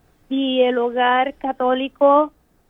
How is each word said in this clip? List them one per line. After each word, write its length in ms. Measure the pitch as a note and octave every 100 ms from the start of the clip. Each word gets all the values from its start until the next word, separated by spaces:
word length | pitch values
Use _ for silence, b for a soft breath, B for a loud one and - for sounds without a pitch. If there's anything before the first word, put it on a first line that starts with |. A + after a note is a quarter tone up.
| _ _ -
y 320 | C4+ C4+ B3+
el 160 | B3 B3
hogar 560 | A#3+ A#3+ B3 B3+ C4+
católico 960 | - C4+ C4 B3+ B3+ C4+ - C#4 C#4+ D4+ _ _ _